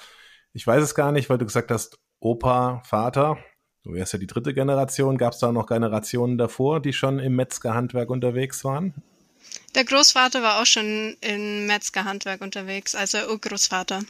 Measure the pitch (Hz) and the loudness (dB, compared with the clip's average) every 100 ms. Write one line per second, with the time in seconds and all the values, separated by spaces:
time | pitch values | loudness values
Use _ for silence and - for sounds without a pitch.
0 | - - - - _ 117 - 123 151 - | -18 -20 -20 -20 _ -6 2 4 4 2
1 | 143 147 127 127 113 120 - 113 - - | 2 2 2 0 2 -2 0 -2 -4 -14
2 | _ _ 113 117 127 123 123 123 - 107 | _ _ -2 0 2 2 2 -2 -2 0
3 | 117 139 147 151 - _ _ _ - 85 | 2 2 2 0 -8 _ _ _ -10 -6
4 | 92 92 92 - 123 135 135 139 135 - | -4 -6 -4 -4 -2 0 2 2 0 0
5 | 139 131 120 - 120 117 107 117 117 107 | 0 2 0 2 0 0 0 0 2 0
6 | 104 123 120 123 117 - 131 156 139 127 | -2 0 0 2 0 0 0 2 -2 0
7 | 135 135 131 127 127 - 120 113 123 123 | 0 0 0 0 0 -4 -2 -2 -2 -2
8 | 120 127 123 120 131 - 135 139 190 - | -2 -2 0 -2 -4 -4 -4 -4 -4 -6
9 | - _ _ _ - - - - 254 277 | -16 _ _ _ -20 -18 -2 0 2 6
10 | 285 262 254 254 226 208 247 233 214 214 | 6 6 4 4 2 4 4 2 2 -2
11 | 220 - 226 208 208 208 208 208 - - | -4 -6 -6 -4 -4 -4 0 -2 -2 -4
12 | 190 202 202 190 196 202 190 196 196 - | -4 -6 -6 -8 -8 -8 -8 -6 -6 -4
13 | 196 214 214 220 214 202 - 185 185 190 | -2 -2 -4 -6 -6 -2 0 0 -2 -4
14 | 214 | -6